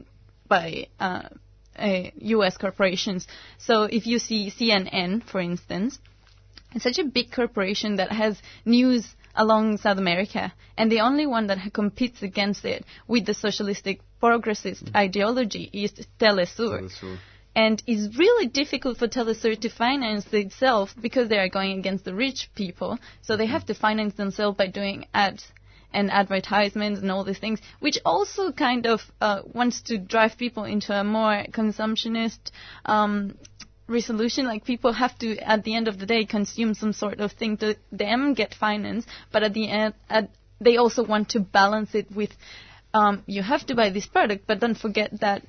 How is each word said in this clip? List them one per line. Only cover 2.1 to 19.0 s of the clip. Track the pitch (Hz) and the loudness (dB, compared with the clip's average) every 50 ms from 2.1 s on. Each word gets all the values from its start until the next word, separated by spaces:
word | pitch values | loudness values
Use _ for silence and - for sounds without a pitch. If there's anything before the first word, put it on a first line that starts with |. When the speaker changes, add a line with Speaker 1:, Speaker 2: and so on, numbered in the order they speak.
| - | -12
Speaker 1:
U | - - 208 226 214 196 | -8 -2 0 2 2 2
S | 185 - | 2 0
corporations. | - - 190 - - 196 185 180 - - 214 180 180 - - - - - - - | -2 -6 -4 0 2 2 2 2 0 -2 -4 -4 -6 -6 -10 -16 -20 -20 -20 -20
So | - - - 226 214 214 | -4 0 2 4 4 4
if | - 233 220 - | 2 0 -2 -2
you | 226 240 233 | 0 -2 -2
see | - - 220 214 196 202 | -2 -2 -4 -4 -4 -4
C | - - 233 226 | -4 -2 0 2
N | 208 190 185 | 2 2 0
N, | - - 196 175 175 196 233 | -2 -4 -4 -2 -2 -2 -4
for | - - - 190 | -4 -4 -4 -4
instance, | 175 175 175 175 - - 170 175 208 269 - - - - - _ _ _ _ _ _ - - - - - - | -4 -2 -4 -6 -6 -6 -6 -4 -4 -4 -6 -8 -16 -20 -20 _ _ _ _ _ _ -20 -20 -20 -16 -10 -8
it's | 220 - | -4 -2
such | 240 247 370 | -2 0 -2
a | 339 | -2
big | 254 - 247 233 - | -2 0 -2 -2 -2
corporation | - 254 233 233 - 208 190 190 208 - - 208 208 | -2 -2 -2 -2 0 -2 -2 -2 -2 -2 -2 -2 -2
that | 185 185 - | -2 -2 -2
has | 214 220 214 214 202 - - - - - - | 0 0 0 0 -2 -4 -10 -20 -20 -6 0
news | 220 240 247 254 254 254 233 - - - _ - - - | 4 4 6 6 6 4 2 0 -4 -12 _ -20 -4 0
along | - 220 220 220 214 220 220 208 | 2 4 4 4 4 4 2 0
South | 202 - 208 196 | 2 2 0 2
America, | 190 190 175 170 180 208 - - 190 190 190 - - - - - | 2 2 2 2 0 0 -2 -4 -4 -6 -6 -8 -14 -20 -8 -2
and | - 226 220 | 0 2 4
the | 226 220 | 4 4
only | 214 254 277 294 302 | 4 4 4 2 2
one | 285 233 226 214 | 0 0 0 0
that | 196 196 | 0 -2
ha-, | 190 185 208 | -2 -4 -6
competes | - 220 208 202 202 - 254 240 - - 208 | -2 -2 -2 0 0 -2 -4 -4 -4 -6 -10
against | 190 - 208 202 202 196 - - | -6 -2 -2 0 0 -2 -2 -4
it | - - - - - - - - | -4 -4 -6 -8 -14 -20 -14 -4
with | - 233 240 185 | 0 0 0 2
the | 208 202 | 0 -2
socialistic | - - 208 196 - 214 202 202 - - 196 190 - - - - - 247 | -2 -2 -2 -2 -2 -4 -4 -6 -6 -4 -6 -6 -6 -10 -20 -4 0 2
progressist | 233 233 233 214 226 208 - - 190 - - - | 4 4 2 0 -2 -4 -4 -6 -8 -10 -10 -6
Speaker 2:
Mm. | 107 - | 0 2
Speaker 1:
ideology | 208 202 185 190 202 196 220 254 262 247 196 - 180 165 - - | 2 2 2 2 0 0 2 2 0 0 -2 -4 -8 -10 -10 -8
is | 202 202 202 - - 220 - - - | -6 -6 -6 -6 -10 -20 -10 0 4
Telesur. | 226 214 202 185 180 180 - - 233 208 - 92 | 4 4 6 4 2 0 -2 -4 -4 -2 -4 -4
Speaker 2:
Telesur. | 95 92 - - 95 92 92 95 - - - - _ _ - | -8 -10 -12 -12 -12 -12 -12 -12 -16 -20 -20 -20 _ _ 0
Speaker 1:
And | 220 220 220 220 214 - | 2 2 4 2 0 0
it's | 240 226 208 208 208 226 | -2 -2 -2 -2 -2 2
really | 262 349 453 494 453 330 | 4 6 6 6 4 2
difficult | 233 - 277 294 - 294 262 - 262 226 | 0 0 -2 -2 -2 -2 -4 -2 -4 -2
for | - | -2